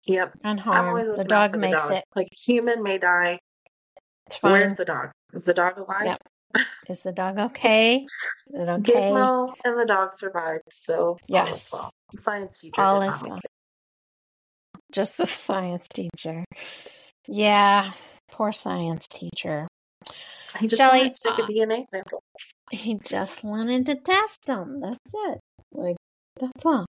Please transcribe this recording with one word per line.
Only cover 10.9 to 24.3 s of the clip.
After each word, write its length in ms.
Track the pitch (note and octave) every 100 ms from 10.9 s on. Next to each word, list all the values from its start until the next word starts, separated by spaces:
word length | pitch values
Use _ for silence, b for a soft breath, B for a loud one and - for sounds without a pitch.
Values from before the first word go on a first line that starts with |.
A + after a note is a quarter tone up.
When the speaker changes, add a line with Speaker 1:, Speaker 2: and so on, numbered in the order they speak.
| E3
Speaker 1:
all 220 | E3+ F3
is 0 | -
Speaker 2:
Yes. 420 | F#3+ - - -
Speaker 1:
well. 160 | - - _ _
The 80 | -
science 380 | - G#3 F#3+ -
teacher 200 | D#3+ -
Speaker 2:
All 180 | G3 G3
Speaker 1:
did 60 | G3
Speaker 2:
is 120 | F#3+
Speaker 1:
not 20 | -
Speaker 2:
well. 60 | F3+
Speaker 1:
make 80 | -
it. 60 | _ _ _ _ _ _ _ _ _ _ _ _ - _
Speaker 2:
Just 240 | - G#3 -
the 80 | F#4
science 600 | - - G3 F3+ F3 -
teacher. 580 | - F3+ - D#3+ E3 F3+ B B B B B B _ -
Yeah. 640 | G3+ G#3 G#3 G3+ G3+ G3 B B B _
Poor 220 | - G#3+
science 540 | G#3 G3+ F#3 E3 D#3+ -
teacher. 600 | - E3+ - - D3+ D#3+ _ _ _ - B B B B B
Speaker 1:
He 80 | A3
just 120 | A3+
Speaker 2:
Shelley, 180 | C4+ C4
Speaker 1:
wanted 160 | C4+ -
to 40 | A3+
take 100 | A3+
a 40 |
Speaker 2:
uh, 40 | A3
Speaker 1:
D 140 | G#3+
N 100 | A3
A 140 | A3+ C4
sample. 360 | F#3+ F#3+ - _ _ - _ _
Speaker 2:
he 240 | G3+ G#3+ G#3+
just 400 | - G3 F#3+ -
wanted 420 | G#3+ G#3+ A#3 B3+ B3+
to 80 | C#4+
test 500 | D#4+ F#4+ G#4+